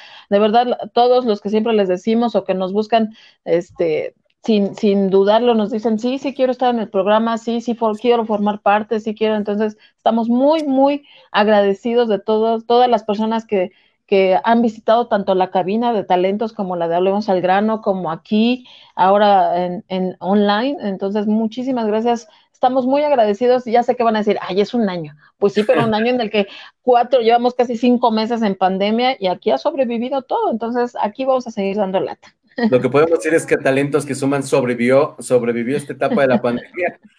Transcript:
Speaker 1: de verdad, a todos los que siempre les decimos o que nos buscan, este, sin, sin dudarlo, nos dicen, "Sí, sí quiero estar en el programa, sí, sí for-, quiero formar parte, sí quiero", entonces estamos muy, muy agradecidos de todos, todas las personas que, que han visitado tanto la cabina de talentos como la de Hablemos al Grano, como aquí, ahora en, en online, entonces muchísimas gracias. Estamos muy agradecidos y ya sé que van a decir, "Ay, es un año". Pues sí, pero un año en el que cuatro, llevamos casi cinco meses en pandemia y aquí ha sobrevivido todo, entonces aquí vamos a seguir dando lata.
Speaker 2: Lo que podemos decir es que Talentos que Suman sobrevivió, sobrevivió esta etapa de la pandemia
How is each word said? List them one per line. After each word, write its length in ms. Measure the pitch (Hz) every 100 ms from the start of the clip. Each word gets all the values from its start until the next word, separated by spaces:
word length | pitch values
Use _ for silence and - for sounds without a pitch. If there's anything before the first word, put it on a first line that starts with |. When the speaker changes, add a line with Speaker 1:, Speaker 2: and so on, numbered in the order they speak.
| - - -
Speaker 1:
de 100 | 202
verdad, 340 | 214 233 247 247
a 80 | 226
todos 380 | 233 247 254 247
los 160 | 208
que 80 | 202
siempre 240 | 214 226
les 140 | 214 190
decimos 480 | 180 226 226 233 202
o 80 |
que 100 | 185
nos 200 | 185 185
buscan, 420 | 202 214 226 214 - - _ -
este, 680 | 170 175 - 165 151 73 _ _ _
sin, 320 | - 214 196 -
sin 340 | 214 202 196
dudarlo, 460 | 190 196 220 240 226
nos 160 | 214
dicen, 280 | 254 233 220
"Sí, 200 | 247 269
sí 140 | 285
quiero 180 | 262 254
estar 200 | 254 247
en 60 | 233
el 100 | 208
programa, 480 | 185 190 214 226 226
sí, 220 | - 233
sí 140 | 240 233
for-, 240 | 226 214
quiero 260 | 247 233 220
formar 360 | 208 208 202
parte, 380 | 202 208 220 220
sí 120 | 220
quiero", 220 | 214 220 214
entonces 420 | 202 208 214 214 _ _
estamos 320 | 226 226 233
muy, 340 | 247 277 320
muy 420 | 294 262 277 285 _ - _
agradecidos 760 | 202 214 208 202 196 240 233 233
de 100 | 196
todos, 460 | 220 214 226 226 226
todas 240 | 240 247
las 140 | 220
personas 420 | 214 208 220 226 220
que, 260 | 202 180 _ _ _ -
que 340 | 196 190 185
han 180 | 226 233
visitado 460 | 220 214 - 233 240
tanto 280 | 208 196 185
la 160 | 185
cabina 400 | 190 175 220 240
de 120 | 214 190
talentos 480 | 180 185 208 226
como 240 | 220 185 180
la 100 | 165
de 80 | 170
Hablemos 320 | 190 202 208
al 120 | 185
Grano, 400 | 180 190 214 214
como 280 | 220 190 165
aquí, 540 | 165 - 214 233 254 - - - -
ahora 680 | 185 202 208 196 175 175 180
en, 180 | 180 -
en 260 | 185 185 -
online, 580 | 175 208 202 208 262 285
entonces 460 | 208 185 196 208 208
muchísimas 600 | 220 220 254 254 247 220
gracias. 400 | 214 233 240 - _ _
Estamos 340 | - 254 262 254
muy 160 | 277
agradecidos 640 | 294 269 208 202 247 247 247
y 60 |
ya 100 | 240
sé 120 | 240 247
que 80 |
van 120 | 233 220
a 40 |
decir, 180 | 208 190
"Ay, 200 | - 180
es 120 | 202
un 160 | 240 202
año". 240 | 180 151 - _ -
Pues 160 | 196
sí, 100 | 202
pero 200 | 214 254 226
un 80 |
año 140 | 214 233
en 140 | 254
el 100 | 208
que 160 | 214 196 - - _
cuatro, 380 | 247 240 240 262
llevamos 340 | 220 233 247
casi 220 | 247 247 226
cinco 340 | 247 240 233
meses 300 | 220 220 233
en 120 | 220 190
pandemia 600 | 185 190 202 226 254 262
y 80 | 190
aquí 240 | 180 214
ha 60 | 262
sobrevivido 640 | 294 294 240 233 247 269
todo, 280 | - 427 415
entonces 440 | 220 233 247 240 -
aquí 240 | 208 240 262
vamos 200 | 262 233
a 40 |
seguir 240 | 214 196 202
dando 240 | 190 185
lata. 340 | 147 - - _ _ - 233
Speaker 2:
Lo 100 | 123
que 80 | 123
podemos 300 | 139 165 165
decir 160 | 160 160
es 100 | 151
que 100 | 151
Talentos 460 | 139 135 143 147
que 120 | 143 127
Suman 260 | 139 139
sobrevivió, 760 | 131 143 123 117 120 135 151 -
sobrevivió 580 | - 123 117 117 117 143
esta 160 | 143
etapa 280 | 131 139 143
de 60 | 135
la 120 | 117
pandemia 580 | 123 120 - 175 170 - -